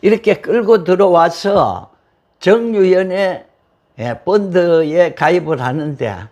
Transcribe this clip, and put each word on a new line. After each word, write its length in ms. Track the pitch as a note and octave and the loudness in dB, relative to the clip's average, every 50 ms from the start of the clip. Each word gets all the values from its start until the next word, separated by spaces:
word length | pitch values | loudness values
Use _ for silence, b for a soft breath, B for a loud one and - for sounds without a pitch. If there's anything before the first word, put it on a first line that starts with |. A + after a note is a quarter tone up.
이렇게 400 | - F#3+ G#3+ G#3 - - G3 - | 2 2 0 2 2 0 -2 -2
끌고 420 | - - D3+ A#3 A3+ G3 A3+ G#3 E3+ | -2 -2 -2 -2 2 2 2 2 2
들어와서 1080 | D#3+ F#3 F3+ G3+ F#3+ F3 E3+ E3 F3 E3 - - G3+ G3+ G3 D3+ A2 F#2 F2+ - - _ _ _ _ _ _ _ _ _ _ | 0 2 2 4 4 4 4 2 2 0 -4 -4 0 2 2 0 0 -2 -6 -10 -16 _ _ _ _ _ _ _ _ _ _
정유연의, 1040 | - F3+ G3+ A#3 A#3 A#3 A3+ G#3 F#3+ F#3 F#3 F3+ F#3+ F#3+ F3+ F#3+ G3+ F#3+ F3 A#2+ - _ _ _ _ _ _ _ _ _ _ - | 0 2 2 2 2 -2 0 0 2 4 4 2 2 -2 -2 -2 -2 -2 -4 -6 -12 _ _ _ _ _ _ _ _ _ _ -10
예, 200 | A2+ A#2+ A#2 - - | -8 -8 -8 -6 -4
펀드에 880 | - G3 G#3 G3+ F#3+ F3 F3+ F3 F3 E3+ D#3+ D#3+ D3+ D3+ E3+ F3 E3 - | 0 0 0 0 0 0 0 2 2 2 2 0 0 2 0 0 0 0
가입을 460 | - - D3+ E3+ F3+ D#3+ D3+ D#3+ C#3 | -2 0 2 2 0 0 -2 -4 -4
하는데 560 | B2+ B2 B2+ D#3 D3+ D3+ D3 C3 - A2+ G2+ F2+ G2 G#2+ | -4 -4 -4 -4 -6 -6 -6 -6 -8 -8 -8 -10 -14 -18